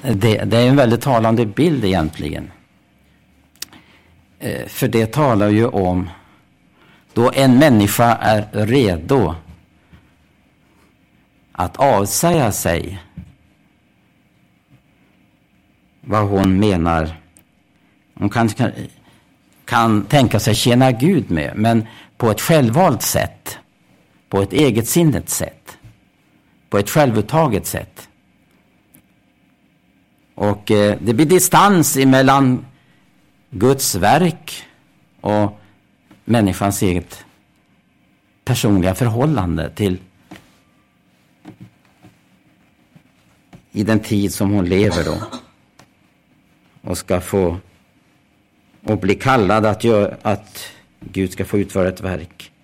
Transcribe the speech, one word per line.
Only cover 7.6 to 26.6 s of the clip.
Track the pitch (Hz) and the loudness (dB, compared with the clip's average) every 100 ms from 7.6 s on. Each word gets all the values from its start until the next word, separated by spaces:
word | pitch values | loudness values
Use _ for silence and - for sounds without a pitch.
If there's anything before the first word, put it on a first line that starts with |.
| 156 110 98 - 120 113 | 6 4 2 2 2 2
är | 110 107 104 | 0 0 -2
redo | 107 107 135 107 85 80 135 87 82 - - _ _ _ - _ _ _ _ _ _ _ _ _ _ _ _ _ _ _ | -4 0 2 2 -2 0 0 0 -4 -16 -20 _ _ _ -20 _ _ _ _ _ _ _ _ _ _ _ _ _ _ _
att | - 90 - | -8 -8 0
avsäga | 139 107 101 - 170 160 117 | 2 2 0 -2 0 2 0
sig | - 90 82 - 95 - - - _ _ _ _ _ _ _ _ _ _ _ _ _ _ _ _ _ _ _ _ _ _ _ _ _ _ _ | -2 -2 -4 -6 -14 -18 -20 -20 _ _ _ _ _ _ _ _ _ _ _ _ _ _ _ _ _ _ _ _ _ _ _ _ _ _ _
vad | - 104 101 | -4 -2 0
hon | 98 95 95 | 2 2 2
menar. | 107 90 85 82 80 85 _ _ _ _ _ _ _ _ _ | 2 0 0 0 -2 -10 _ _ _ _ _ _ _ _ _
Hon | - 104 | -6 -4
kan, | 123 113 | 0 -2
kan, | - 120 - - _ _ _ _ _ _ _ | 0 -4 -4 -16 _ _ _ _ _ _ _
kan | - 120 113 104 | -4 0 2 0
tänka | - 147 123 104 | 2 2 2 0
sig | 113 | 0
tjäna | 104 127 123 131 | 0 2 4 2
Gud | 117 156 180 98 | 2 0 0 -2
med, | 82 71 - | -4 -4 -2
men | 113 113 107 - - _ | 0 0 -2 -16 -20 _
på | 117 | -2
ett | 104 | 0
självvalt | - 160 120 123 185 117 | 2 2 4 2 2 0
sätt, | - - - - - - _ _ _ _ _ _ _ | -2 -4 -4 -8 -18 -18 _ _ _ _ _ _ _
på | 98 | -2
ett | 98 | -2
egensinnigt | 104 147 110 113 170 165 98 - | 0 2 0 0 2 2 0 -6
sätt, | - 82 - - - - _ _ _ _ _ _ _ | -8 -8 -12 -20 -20 -20 _ _ _ _ _ _ _